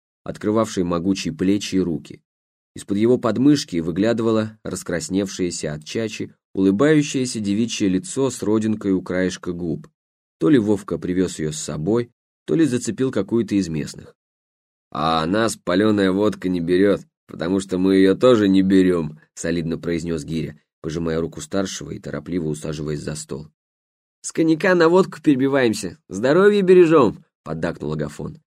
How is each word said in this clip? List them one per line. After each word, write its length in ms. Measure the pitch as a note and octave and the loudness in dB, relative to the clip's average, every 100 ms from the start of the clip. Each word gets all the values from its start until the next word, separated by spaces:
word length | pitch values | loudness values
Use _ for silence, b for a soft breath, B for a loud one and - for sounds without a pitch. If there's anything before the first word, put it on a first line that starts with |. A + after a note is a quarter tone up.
| _ _ | _ _
открывавшей 600 | - - G2+ G#2+ A2 - | -14 -8 -2 0 0 -2
могучие 500 | F2 E2+ F#2 F#2+ F2+ | -2 -2 -2 -2 -4
плечи 420 | D#2+ F#2 G#2 - F#2+ | -2 0 -2 -2 -2
и 40 | |
руки. 420 | F2+ D2 - - _ _ _ _ _ | -2 -4 -10 -20 _ _ _ _ _
Из-под 240 | - - G2+ | -14 -6 0
его 200 | A2+ B2 | 2 2
подмышки 600 | A#2 G#2+ C#3 C#3+ - E2+ | 0 2 2 2 0 -6
выглядывало 800 | E2 E2+ A2 A#2 A2+ A2 A2 - | -4 0 0 0 0 0 -2 -8
раскрасневшееся 1120 | - F#2 - E2+ - F#2 G2 - F2+ E2 D#2 | -10 -10 -6 -6 -4 -2 -2 -4 -6 -4 -8
от 100 | D2+ | -8
чачи, 500 | - A2+ A2+ - G#2 _ _ | -8 -6 -6 -8 -12 _ _
улыбающееся 880 | G2 F#2+ G2 C#3+ D#3 D3 C#3 B2+ A#2+ | 0 2 4 4 4 2 -2 -4 -4
девичье 480 | G2+ G2+ A#2 - G2+ | -2 -2 -2 -2 0
лицо 400 | F#2 F#2 C3 C3+ | 0 -2 -2 -2
с 120 | - | -2
родинкой 520 | G2 A2 A2 G#2+ G2+ | -2 0 0 -2 0
у 80 | F#2 | -2
краешка 500 | F2+ F2+ F#2 - F2+ | -2 -2 -2 -4 -8
губ. 380 | E2+ F2 D2+ - _ _ _ _ - | -6 -6 -6 -10 _ _ _ _ -2
То 100 | D#3+ | 2
ли 80 | C#3 | 4
Вовка 400 | G#2 G2+ - E2 | 4 0 -2 -6
привёз 420 | F2 F2+ F2+ - | -4 -2 -2 -2
её 120 | D2+ | -6
с 80 | D2+ | -6
собой, 520 | - D#2 E2 A#2 A#2+ _ _ _ - | -8 -6 -2 -2 -2 _ _ _ -2
то 100 | D#3+ | 2
ли 100 | D3+ | 2
зацепил 460 | A#2+ - G2+ C3 | 0 -4 -4 -2
какую-то 440 | A2+ F#2+ A2+ G2+ G2+ | -2 -2 -2 0 0
из 120 | F2 | -2
местных. 480 | D#2 C2+ - - _ _ _ _ _ _ _ _ | -4 -8 -12 -20 _ _ _ _ _ _ _ _
"А 340 | - D#2 E2 D#2+ | -4 -2 0 0
нас 320 | G#2 A2+ G#2 | 0 -2 -4
палёная 540 | - F2+ G#2+ G#2 F#2+ | -2 2 2 4 2
водка 360 | F#2+ G#2 F#2+ F#2 | 2 0 -2 -2
не 120 | F2+ | -2
берёт, 400 | E2 F2+ G2+ E2+ - _ - | 0 4 4 2 -4 _ -18
потому 300 | - E2 G2 | -8 -2 -2
что 160 | G2 F2+ | -2 0
мы 180 | F#2+ F#2+ | 2 6
её 180 | F#2+ | 6
тоже 360 | F#2 B2+ A#2 G2+ | 6 4 6 4
не 120 | F#2+ | 4
берём", 580 | F#2+ F#2+ F#2+ E2+ D2+ D#2 b - | 4 4 4 2 -4 -10 b -10
солидно 420 | E2+ E2+ D#2+ D#2+ | -4 -4 -4 -4
произнёс 480 | D#2 E2+ E2+ E2 D2 | -4 -4 -4 -6 -6
Гиря, 340 | D#2+ D2+ - b _ | -6 -6 -10 b _
пожимая 400 | D#2+ D#2+ E2 D#2+ | -8 -4 -2 -2
руку 180 | E2 D#2 | -4 -8
старшего 520 | D2+ G2 F#2+ - D2+ | -6 -4 -4 -8 -12
и 80 | D#2+ | -12
торопливо 480 | D2+ D2 D2+ F2 D#2 | -10 -10 -6 -6 -4
усаживаясь 520 | D2+ D#2 D2+ D2+ D2+ | -6 -8 -8 -6 -8
за 160 | D2+ D#2 | -8 -10
стол. 320 | - - - _ _ _ _ _ _ _ | -10 -12 -14 _ _ _ _ _ _ _
"С 120 | - | -8
коньяка 420 | - D#3+ D#3+ G3 F3+ | -2 0 2 2 4
на 140 | E3 | 4
водку 320 | F3+ F#3+ - | 4 2 0
перебиваемся, 760 | D#3 C3 C#3 C#3 B2 G#2 F2+ - - | 0 2 2 2 2 0 -6 -12 -12
здоровье 520 | F#2+ B2+ E3 G3+ G#3 | -2 2 4 4 4
бережём", 640 | F3+ F#3 E3 D#3+ A2 - - _ | 6 8 8 6 4 0 -12 _
поддакнул 500 | D#2 D#2+ E2+ D#2+ D2 | -12 -6 -6 -6 -6
Агафон. 480 | D#2 D2 - D#2 D#2 _ | -6 -6 -8 -14 -14 _